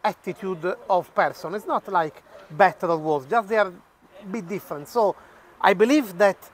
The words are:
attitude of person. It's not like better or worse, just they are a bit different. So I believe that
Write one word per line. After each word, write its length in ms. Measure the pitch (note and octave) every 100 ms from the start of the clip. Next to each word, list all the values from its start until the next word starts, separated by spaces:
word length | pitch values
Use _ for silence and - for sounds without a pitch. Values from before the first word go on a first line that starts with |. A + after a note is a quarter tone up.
attitude 720 | G#3+ F3 G3 - F#3+ F3 E3+ G3+ -
of 240 | F#3 -
person. 400 | - D#3 - D#3+
It's 140 | G#3 G#3+
not 200 | C4 -
like 340 | F#3 D#3 - _ - -
better 380 | D3+ F#3+ - F3
or 100 | E3
worse, 280 | D#3 D3 C3
just 220 | A#3 G3
they 80 | A3
are 100 | G3
a 580 | F3 _ _ _ -
bit 220 | G3 A3+ E3+
different. 400 | F#3+ - D3 D3
So 280 | A#3+ G3+ - - - - -
I 140 | F#3+
believe 420 | F#3+ A3+ D4+ A3 F3
that 200 | G3+ F#3 -